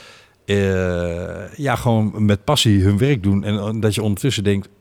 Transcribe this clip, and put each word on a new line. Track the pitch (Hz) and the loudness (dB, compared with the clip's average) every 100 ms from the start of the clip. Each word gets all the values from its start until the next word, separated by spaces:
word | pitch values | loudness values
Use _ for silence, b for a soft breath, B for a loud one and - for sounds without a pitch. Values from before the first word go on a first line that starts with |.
| B B B B | B B B B
eh, | - 101 98 92 90 87 87 85 87 85 98 | -2 0 0 0 -2 -2 -4 -6 -8 -10 -14
ja, | - 139 117 | -8 -4 -2
gewoon | 127 113 107 101 | 2 2 0 0
met | 104 101 | 2 2
passie | - 147 113 101 | 2 0 4 4
hun | 95 101 | 4 2
werk | 135 139 | 2 0
doen. | 98 98 | 0 0
En, | 104 104 | 0 -4
eh, | 101 113 | -4 -2
dat | 107 | -2
je | 101 | 0
ondertussen | 107 98 139 117 | -2 -2 -2 -2
denkt, | 101 98 95 _ | 0 0 -4 _